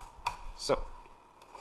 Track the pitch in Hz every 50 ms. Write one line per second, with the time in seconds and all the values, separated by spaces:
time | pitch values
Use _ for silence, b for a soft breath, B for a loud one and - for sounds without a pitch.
0 | - - - - - - - - - - - - - - 135 - - - - -
1 | - - - - - - - - - - B B